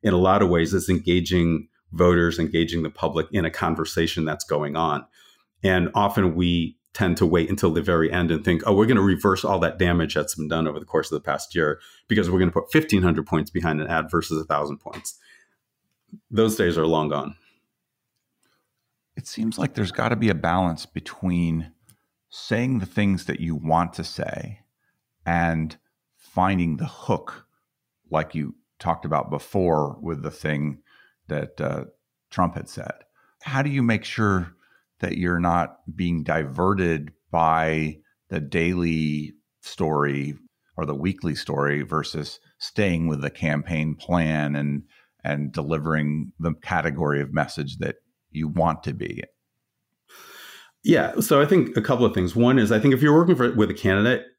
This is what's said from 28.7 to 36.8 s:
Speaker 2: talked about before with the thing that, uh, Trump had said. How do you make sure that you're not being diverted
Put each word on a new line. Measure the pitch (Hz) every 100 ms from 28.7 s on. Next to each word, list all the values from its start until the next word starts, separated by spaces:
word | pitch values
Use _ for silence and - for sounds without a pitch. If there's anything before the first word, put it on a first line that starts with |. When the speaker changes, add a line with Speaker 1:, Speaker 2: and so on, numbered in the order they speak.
| _
Speaker 2:
talked | 87 82 85
about | 76 -
before | 71 - 101 90 78 73 -
with | 80 78
the | 76
thing | - 78 76 73 69 _ _ _ _ -
that, | 76 73 -
uh, | 76 - - _ _ _ _
Trump | - 87 -
had | -
said. | - - - _ _ _ _
How | - 135
do | 143
you | 139
make | 120 110
sure | - - 107 95 87 _ _ _ _ _
that | 92 90
you're | 87 87
not | 87 85 82 - - 85
being | 87 85
diverted | 76 80 71 67 92 98